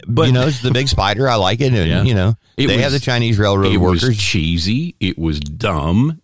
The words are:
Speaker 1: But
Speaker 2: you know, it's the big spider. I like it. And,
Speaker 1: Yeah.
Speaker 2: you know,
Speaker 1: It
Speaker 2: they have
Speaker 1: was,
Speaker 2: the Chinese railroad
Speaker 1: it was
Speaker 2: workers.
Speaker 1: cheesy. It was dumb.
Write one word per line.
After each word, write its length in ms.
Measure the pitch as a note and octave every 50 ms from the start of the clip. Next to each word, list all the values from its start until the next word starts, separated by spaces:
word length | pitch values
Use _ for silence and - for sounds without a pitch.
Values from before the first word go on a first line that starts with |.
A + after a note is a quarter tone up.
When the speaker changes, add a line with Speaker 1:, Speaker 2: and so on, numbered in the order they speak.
| -
Speaker 1:
But 180 | - A#2 C3+ D#3+
Speaker 2:
you 60 | C3 B2+
know, 140 | B2+ B2+
it's 160 | D#3 C#3 B2 A#2
the 80 | B2+
big 160 | A#2 B2+ C#3
spider. 420 | C3+ - - F#2+ G2+ G#2 G#2+ C3+ C3
I 60 | A#2
like 260 | G#2+ F#2 F#2 G#2+ A2+
it. 120 | C#3 C3 B2
And, 140 | G#2+ E2+
Speaker 1:
Yeah. 140 | D#2+ E2 F#2
Speaker 2:
you 140 | G#2 B2+ A2+
know, 200 | G2 F2+ G#2+ A2 - _ _ _
Speaker 1:
It 100 | - C#3
Speaker 2:
they 100 | B2 G2
have 140 | A2+ C3 C#3
Speaker 1:
was, 80 | C3+ C#3
Speaker 2:
the 40 | -
Chinese 320 | C#3 B2 A#2+ A#2 A#2 A2
railroad 340 | G2+ G#2+ G2+ G2+ G2 G2 F#2+
Speaker 1:
it 60 | F#2+
was 240 | F2 F2+ F2+ F2+ E2
Speaker 2:
workers. 160 | A#2+ C3 A2+
Speaker 1:
cheesy. 800 | G#2 G2 - - F#2+ D#2 D#2+ E2+ E2 D#2+ F#2+ A#2 C3 E3 F3 - _
It 200 | - F#2 F2+ -
was 200 | E2 D#2+ D2+ D2
dumb. 840 | D2 D2 D#2 - - G#2 F2+ D#2 D2+ D#2+ F2 G#2+ C3 D#3 D#3+ -